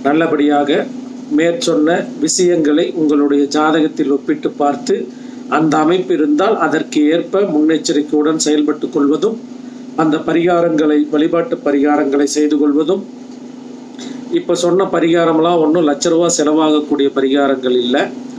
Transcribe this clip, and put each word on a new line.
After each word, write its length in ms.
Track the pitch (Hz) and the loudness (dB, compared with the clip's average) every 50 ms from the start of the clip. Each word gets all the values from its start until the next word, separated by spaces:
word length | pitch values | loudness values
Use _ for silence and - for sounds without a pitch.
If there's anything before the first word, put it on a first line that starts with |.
| 127 | 2
நல்லபடியாக 800 | 135 147 160 165 160 151 143 147 147 147 143 147 - 151 202 - - - - - - - - - - 151 | 2 2 2 2 2 2 2 2 2 2 2 2 2 0 0 0 -4 -8 -12 -12 -14 -14 -14 -8 -2 0
மேற்சொன்ன 680 | 147 160 170 170 170 - 175 160 151 151 156 175 202 - - - - | 2 2 2 0 0 0 0 0 2 2 2 2 0 -2 -6 -6 -4
விஷயங்களை 720 | - 160 - - 185 180 175 165 156 147 147 156 170 - - | -2 -2 0 2 2 2 2 2 2 2 2 2 0 0 -2
உங்களுடைய 500 | 170 156 151 147 143 143 143 143 143 143 | -2 0 2 2 2 2 2 2 2 0
ஜாதகத்தில் 680 | 135 143 156 151 156 156 165 151 156 - - 151 135 | 0 0 0 2 2 2 2 0 0 -2 -2 -2 0
ஒப்பிட்டு 380 | 143 139 - - 151 - - 156 | 0 -2 0 -4 -4 -2 -4 -6
பார்த்து, 580 | - - 147 143 131 123 - - 190 - 131 - - - - - - - - - | -4 0 -2 -2 -2 -2 -2 -2 -2 -2 -4 -10 -12 -16 -18 -16 -16 -16 -8 -4
அந்த 280 | 127 147 160 156 147 | -2 0 2 2 2
அமைப்பு 360 | 156 156 156 180 185 175 - 175 | 2 2 2 2 0 0 -2 0
இருந்தால் 460 | 151 156 147 151 147 185 220 214 - | 0 2 0 2 2 2 0 0 0
அதற்கு 460 | 170 151 139 156 - - - 156 147 147 | 0 0 0 -2 -4 -2 0 2 2 2
ஏற்ப 280 | 160 170 165 - - 190 | 2 0 -2 0 0 0
முன்னெச்சரிக்கையுடன் 960 | 202 196 156 151 151 156 160 151 - - 156 151 147 - 156 151 147 156 160 | 0 2 0 2 2 2 0 0 0 0 -2 -2 0 0 0 0 2 0 0
செயல்பட்டு 540 | 156 - 147 151 151 151 147 143 - - 123 | 0 0 0 2 2 2 0 -2 -4 -6 -4
கொள்வதும், 480 | - 151 143 139 151 151 165 220 226 - - - - - - - - - - - - | -2 0 2 2 2 2 0 -2 -2 -4 -10 -14 -16 -16 -16 -16 -16 -16 -16 -10 -4
அந்த 220 | - 160 156 147 | -2 0 0 0
பரிகாரங்களை, 920 | 160 - 160 160 175 170 180 175 170 170 170 160 147 160 151 151 147 151 147 | -2 -2 -2 0 0 2 2 2 2 2 0 2 2 2 2 2 2 0 0
வழிபாட்டு 500 | 151 147 156 165 165 170 165 - 170 - - | 0 0 0 2 2 0 0 -2 -4 -4 -2
பரிகாரங்களை 580 | 147 147 143 139 147 147 147 151 139 135 143 143 | -2 0 2 2 2 2 2 2 0 0 0 0
செய்து 340 | 139 - 151 151 147 151 | 0 0 0 0 2 2
கொள்வதும், 640 | 143 147 143 139 151 156 151 190 196 - - - - - - - - - - - - - - - - - - - - - - - - - - | 2 2 2 2 2 0 0 -2 -4 -4 -10 -16 -18 -18 -18 -18 -18 -18 -18 -18 -18 -18 -18 -18 -18 -18 -18 -16 -14 -14 -12 -12 -12 -10 -4
இப்ப 240 | 175 170 175 - 175 | -4 -4 0 0 -2
சொன்ன 280 | 165 - 175 170 190 190 | 0 2 2 2 2 0
பரிகாரம்லாம் 720 | 180 - 170 156 165 170 175 170 165 160 156 160 170 175 | 0 0 0 2 2 4 4 4 2 2 2 2 2 2
ஒண்ணும் 300 | 170 156 156 156 175 165 | 2 2 2 2 2 2
லட்ச 220 | 147 143 143 - 175 | 2 0 0 0 0
ரூபா 220 | 165 165 175 170 160 | 2 2 2 2 2
செலவாகக்கூடிய 720 | - 151 147 156 156 156 156 151 151 147 147 147 143 139 139 135 | 0 0 2 2 2 2 2 2 2 0 0 0 0 0 0 0
பரிகாரங்கள் 600 | 139 135 135 135 143 139 139 135 127 120 127 127 | 0 0 2 2 2 2 2 0 0 0 0 0
இல்ல. 320 | 123 120 120 127 147 196 - - - - - - | 0 0 0 0 0 0 -2 -6 -10 -12 -12 -14